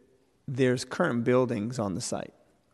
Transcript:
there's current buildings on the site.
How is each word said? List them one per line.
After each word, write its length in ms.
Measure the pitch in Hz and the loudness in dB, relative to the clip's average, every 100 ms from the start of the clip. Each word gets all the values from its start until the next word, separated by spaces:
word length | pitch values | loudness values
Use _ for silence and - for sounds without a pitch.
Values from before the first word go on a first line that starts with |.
| _ _ _ _ - | _ _ _ _ -8
there's 380 | 127 127 123 | 0 2 2
current 400 | - - 175 120 | -2 -2 0 2
buildings 540 | 117 127 123 117 107 123 | 4 4 4 0 -4 -4
on 160 | 101 | -4
the 60 | 85 | -4
site. 340 | - - - _ _ _ _ | -4 -6 -8 _ _ _ _